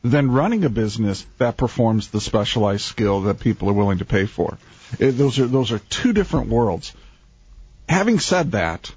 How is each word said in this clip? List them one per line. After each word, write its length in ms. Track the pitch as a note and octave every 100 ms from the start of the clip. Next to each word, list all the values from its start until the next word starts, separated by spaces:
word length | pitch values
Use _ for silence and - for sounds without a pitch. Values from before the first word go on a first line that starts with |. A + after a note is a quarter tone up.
than 280 | A#2+ C#3+ C3+
running 340 | B2+ F3 A3+
a 40 | E3
business 580 | G#2+ A2 G#2+ G#2 F#2+ - -
that 180 | A#2+ -
performs 520 | B2 - A#2 A2 -
the 120 | G#2+
specialized 640 | - A2 G#2 - G#2 G2+
skill 380 | - - G#2+ G2
that 180 | G2 G2
people 280 | A#2+ G#2 F#2+
are 40 |
willing 260 | G2+ G2+ F#2
to 60 |
pay 220 | G2 G2 G2
for. 300 | - F2 - - - - -
It, 140 | C3+
those 260 | B2 C#3 B2
are, 80 | B2
those 260 | C3 A#2
are 60 | A2+
two 340 | - - B3+
different 360 | G#3 F#3+ D#3 A#2
worlds. 440 | A2+ A2+ E2+ - - - - _ _ - - - - -
Having 320 | F3 G#3 G#3+
said 320 | - F3+ D3+
that 400 | G#2 E2 E2 -